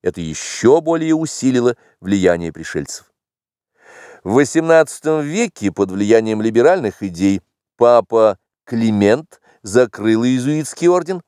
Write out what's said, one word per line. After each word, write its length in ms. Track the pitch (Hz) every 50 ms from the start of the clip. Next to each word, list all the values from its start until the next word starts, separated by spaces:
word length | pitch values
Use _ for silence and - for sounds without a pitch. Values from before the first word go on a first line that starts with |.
| -
Это 180 | 90 85 -
еще 600 | 85 80 78 - - - - - - - 147 165 160
более 320 | 160 165 160 160 160 160
усилило 600 | 156 160 151 - - - 131 127 123 120 123 120 _ _ _ _ _
влияние 520 | - 92 101 101 90 90 85 85 85 82 78
пришельцев. 580 | 80 80 - - 80 73 - - - _ _ _ _ _ _ _ _ _ _ _ _ _ _ _ _ _ _ - - - - - - _
В 120 | - 104
восемнадцатом 880 | 127 143 - - 160 165 165 165 160 156 - - - _ 151 156 156 147
веке 500 | 147 156 208 240 214 _ - 104 101 85
под 200 | - 101 95 92
влиянием 500 | 98 104 104 113 113 110 110 110 107 107
либеральных 600 | 113 110 113 120 151 180 190 143 104 - _ 107
идей 380 | 98 87 82 95 98 98 95 _ _ _ _ _ _ _ _
папа 600 | 117 117 120 120 101 _ 117 113 110 110 98 _ _ _ _ _ _
Климент 760 | - - 113 113 113 107 101 101 101 110 143 160 _ _ _ _ _ _ _ _
закрыл 600 | 101 92 120 127 113 - - 101 110 110 110 117
иезуитский 640 | 127 131 127 123 139 151 156 151 - - - 165 175
орден 340 | 180 180 170 156 190 180 -